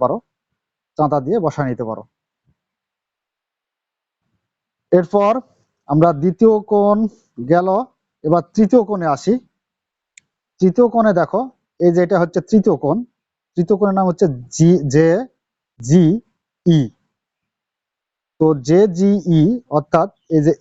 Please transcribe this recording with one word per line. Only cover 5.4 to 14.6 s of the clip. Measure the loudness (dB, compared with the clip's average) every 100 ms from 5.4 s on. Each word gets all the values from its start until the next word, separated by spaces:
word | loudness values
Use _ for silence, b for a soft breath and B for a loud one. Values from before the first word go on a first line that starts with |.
| -8 _ _ _ -4
আমরা | 0 0 0
দ্বিতীয় | -4 0 0 0 -2
কোণ | -2 0 0 -4 _ _ -8 -2
গেল, | 0 0 -4 -6 _ _ _ -2
এবার | -2 -2
তৃতীয় | -2 2 2 0
কোণে | -4 -4 -4
আসি। | -2 -4 -6 _ _ _ _ _ _ _ _ _ _ -2
তৃতীয় | 0 2 2
কোণে | 2 0 0
দেখো, | -2 -4 -6 -12 _ -2
এই | 0
যে | 2 0
এটা | 0
হচ্ছে | -2 -4 0
তৃতীয় | 0 2 -2
কোণ, | -2 -4 -8 _ _ _ _ -6
তৃতীয় | -2 0
কোণের | 0 0
নাম | -2
হচ্ছে | 0 -2 -4 -8
জি, | 2